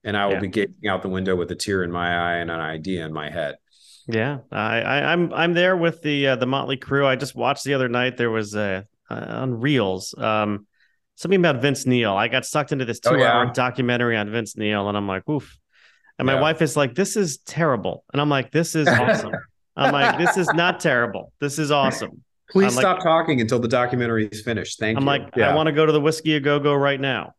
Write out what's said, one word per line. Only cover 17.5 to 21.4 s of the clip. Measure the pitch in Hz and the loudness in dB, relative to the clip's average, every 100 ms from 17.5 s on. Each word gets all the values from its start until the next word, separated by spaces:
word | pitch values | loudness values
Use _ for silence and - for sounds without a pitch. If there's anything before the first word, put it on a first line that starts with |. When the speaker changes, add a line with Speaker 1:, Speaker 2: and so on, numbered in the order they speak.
| 151 165 120 95 - _ | -2 0 0 -2 -8 _
Speaker 2:
And | 139 | 0
I'm | 147 | 2
like, | 139 123 | 0 0
"This | 151 165 160 | 0 0 2
is | 151 | 2
awesome." | 117 165 185 - - | 4 2 0 -2 -8
Speaker 1:
<laughs> | - _ _ - | -12 _ _ 0
Speaker 2:
I'm | 139 | 2
like, | 143 226 151 | 4 2 2
"This | 180 190 | 0 2
is | 170 | 2
not | 156 175 180 | 2 2 2
Speaker 1:
<laughs> | 165 | 0
Speaker 2:
terrible. | 123 120 101 - | 2 0 -4 -12
This | _ | _